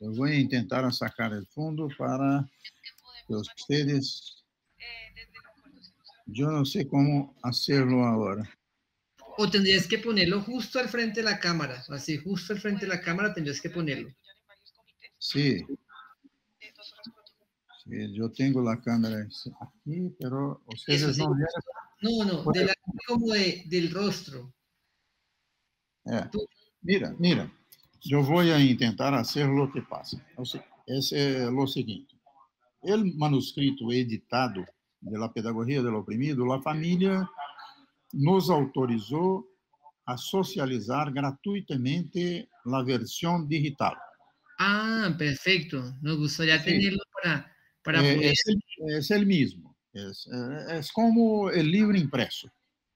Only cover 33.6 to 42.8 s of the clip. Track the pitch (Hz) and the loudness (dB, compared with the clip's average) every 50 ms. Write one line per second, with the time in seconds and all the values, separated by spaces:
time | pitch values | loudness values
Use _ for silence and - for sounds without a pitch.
33.6 | 139 139 139 - 117 117 120 127 131 120 110 101 - - 117 123 127 123 101 95 | 0 0 0 -2 -2 -2 0 0 0 0 -4 -6 -6 -2 0 0 0 0 -2 -6
34.6 | 90 - - _ _ _ _ _ - 98 110 107 113 110 - 120 107 120 113 113 | -10 -10 -14 _ _ _ _ _ -12 -8 -6 -4 -4 -4 -4 -4 -4 -4 -4 -4
35.6 | 117 120 143 139 123 120 110 107 95 101 107 113 135 151 151 123 123 123 131 135 | -2 -2 0 0 0 0 -2 -2 -4 -4 -4 -2 -2 -2 0 0 0 0 0 -2
36.6 | 135 156 156 156 156 170 180 180 190 196 190 190 190 - - - - - - - | -2 -2 -2 -2 0 0 2 2 2 2 2 0 -2 -4 -8 -12 -14 -14 -14 -18
37.6 | - - - _ _ _ _ _ _ _ - - - 160 190 190 165 165 180 147 | -20 -20 -20 _ _ _ _ _ _ _ -2 0 4 4 4 4 4 4 4 2
38.6 | 135 135 - 139 131 123 117 110 101 104 135 156 175 185 190 185 - - _ _ | 2 2 0 0 0 2 0 -2 -2 -2 -2 0 0 0 0 -2 -4 -10 _ _
39.6 | _ _ _ _ - - _ _ - - 123 127 - - - 190 185 - - - | _ _ _ _ -20 -20 _ _ -10 -8 -8 -8 -6 -4 -2 -2 -2 -2 -2 -4
40.6 | 143 131 131 117 101 110 127 143 151 147 127 139 143 135 139 - - 202 202 202 | -2 -2 -2 -4 -4 -2 -2 -2 -2 -2 -2 -2 -2 -4 -4 -6 -6 -4 -4 -4
41.6 | 185 - 156 131 120 131 151 175 170 143 - 180 175 175 175 170 - - _ _ | -4 -4 -2 -2 0 0 0 -2 -4 -4 -4 -2 -2 -2 -4 -6 -8 -12 _ _
42.6 | - 120 131 135 | -6 -4 -2 -2